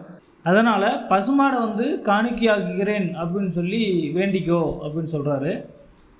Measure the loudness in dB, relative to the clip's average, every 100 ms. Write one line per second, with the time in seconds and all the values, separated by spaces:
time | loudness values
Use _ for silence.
0 | -16 -20 -20 _ 2 4 4 2 0 -2
1 | 0 0 4 4 4 2 -2 -2 -2 -2
2 | 0 2 0 2 2 2 0 -2 0 0
3 | -2 -4 -4 -2 -2 -2 -2 0 0 0
4 | 0 0 0 0 2 0 0 -4 -6 -6
5 | -4 -2 -2 -2 -2 -4 -8 -20 -20 _
6 | -20